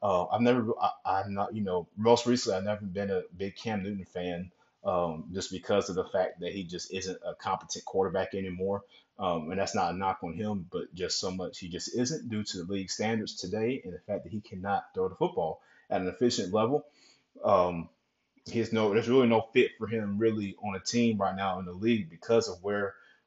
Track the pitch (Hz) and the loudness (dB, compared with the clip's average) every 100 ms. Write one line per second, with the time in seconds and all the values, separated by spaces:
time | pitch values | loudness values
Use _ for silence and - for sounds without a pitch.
0 | 104 90 85 107 120 127 110 - 98 - | 2 2 2 4 6 4 2 0 -2 -2
1 | 95 95 101 98 101 110 98 90 82 101 | -2 -2 -2 -4 -4 -2 -2 -2 -2 0
2 | 113 120 120 120 - 95 101 104 101 95 | 6 6 6 2 2 -2 -2 -4 -4 -4
3 | 98 95 - 87 98 - 117 104 95 101 | -2 -2 -4 -6 -8 -6 -4 -4 -4 -6
4 | 90 90 90 87 92 - _ _ 98 90 | -8 -6 -4 -4 -8 -14 _ _ -2 0
5 | 87 80 80 92 90 90 - 101 92 92 | 0 -2 -6 -6 -6 -6 0 0 2 -2
6 | 92 95 92 - 87 98 87 87 - 135 | -2 0 -2 -4 -6 -6 -6 -8 -8 -6
7 | 190 92 87 - 104 95 - - - 95 | -6 -8 -10 -8 -4 -4 -4 -12 -4 0
8 | 95 92 - 95 95 90 95 101 - - | 0 0 -2 -4 -6 -4 -2 -2 -6 -20
9 | _ - 95 82 78 95 98 104 87 87 | _ -4 -2 -2 -2 -2 0 0 0 0
10 | 95 92 95 85 107 101 82 87 - 85 | -2 -2 -4 -4 -4 -4 -4 -8 -8 -6
11 | 87 - 95 92 87 - 92 85 - 107 | -4 -2 -4 -4 -6 -8 -10 -8 -6 -2
12 | 127 160 170 107 101 95 85 101 92 - | -2 -2 -4 -6 -4 -6 -4 -4 -4 -4
13 | 107 113 92 - 90 104 113 135 92 85 | -2 -2 -4 -6 -6 -2 -2 -4 -8 -12
14 | - 101 87 107 - 92 98 98 - 95 | -6 -6 -6 -10 -10 -8 -2 -2 -2 -2
15 | 92 92 175 - 80 - _ _ - 98 | -4 0 -2 0 -4 -6 _ _ -4 -2
16 | 92 - 120 - 90 107 117 143 - _ | -2 2 2 2 0 2 2 2 -2 _
17 | _ _ _ - - 98 90 85 82 _ | _ _ _ -4 4 6 6 0 -6 _
18 | _ _ _ _ - 117 107 110 110 107 | _ _ _ _ -6 -2 0 2 4 4
19 | 113 131 117 113 - 127 120 - 107 113 | 6 6 8 6 4 4 4 2 -4 -2
20 | 104 101 113 107 98 90 104 95 - 120 | -2 2 2 2 -2 -6 -6 -6 -2 2
21 | 117 104 95 95 98 92 90 90 113 113 | 4 4 2 0 -2 -2 -6 -2 2 2
22 | 82 82 - 117 107 87 98 101 98 - | 0 -8 4 4 4 -2 -2 -2 -2 -6
23 | _ _ | _ _